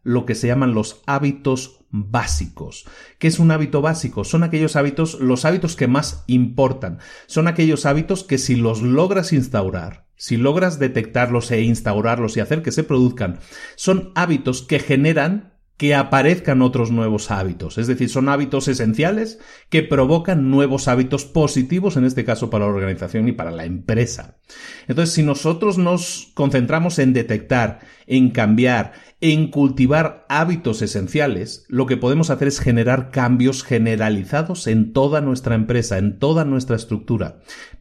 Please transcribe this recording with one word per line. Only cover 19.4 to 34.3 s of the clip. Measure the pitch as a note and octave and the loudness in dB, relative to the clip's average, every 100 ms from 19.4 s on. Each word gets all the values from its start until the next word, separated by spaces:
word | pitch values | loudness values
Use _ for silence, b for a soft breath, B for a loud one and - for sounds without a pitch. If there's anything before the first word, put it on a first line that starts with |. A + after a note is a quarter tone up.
| B B B | B B B
que | D#3+ | 0
provocan | D#3+ C#3 C3 E3 E3 E3+ C3 | 2 2 4 2 2 0 4
nuevos | C#3 C#3+ C3+ - | 4 4 2 0
hábitos | B2 B2+ C#3 - | 2 2 -2 -2
positivos, | E3 C#3+ C#3 B2+ F3+ G3 D3 | 0 2 2 0 0 0 2
en | |
este | B2+ B2+ A#2+ | 0 0 -2
caso | A2 A2 | -2 -2
para | G#2+ G2+ | 0 0
la | |
organización | G2+ F#2+ F2+ F2+ A2+ A#2 | 0 -2 -4 -4 -2 -2
y | |
para | - E2 | -2 -6
la | E2 E2+ | -8 -8
empresa. | F2+ - A2+ B2+ - - - _ B B B B | -8 -4 -2 -2 -4 -16 -20 _ B B B B
Entonces, | B2+ E3 | 0 0
si | - | 2
nosotros | D3 C#3+ D#3 D#3+ G#3+ F#3 | 0 0 -2 0 0 2
nos | F3 F3 - - - | 2 0 -4 -12 -10
concentramos | - C#3 C3+ B2 D#3+ E3+ D#3+ | -2 0 2 0 0 0 2
en | C3 | 2
detectar, | B2+ A#2 A2 - B2+ G#2+ - B B B | 2 0 -4 -2 0 0 -4 B B B
en | C3 B2+ | 2 2
cambiar, | A#2 G#2+ A2 B2 A#2+ G2 B B B | 4 4 4 4 2 -2 B B B
en | E3 D#3 D3+ | 0 2 2
cultivar | D3 C#3 C3 B2+ D3+ D#3 - - | 2 2 4 2 2 0 -4 -4
hábitos | C#3+ E3 E3+ C#3+ G#2+ | 0 0 0 -2 -4
esenciales, | G#2 G#2 F#2+ D3+ C#3+ F#2 G#2+ - - | -4 -4 -4 -2 0 -2 -6 -12 -6
lo | B2 C3 | -2 0
que | B2 | 0
podemos | B2 D3 E3 | 2 2 2
hacer | C3 C#3 | 0 0
es | C3+ | 0
generar | - A#2 A#2 C3 B2 | 2 2 2 0 -2
cambios | C3+ B2 B2 B2+ C3 | -2 2 4 2 0
generalizados | - A#2+ A2+ A2 G#2+ G#2 F#2+ | -2 0 0 0 0 -2 -2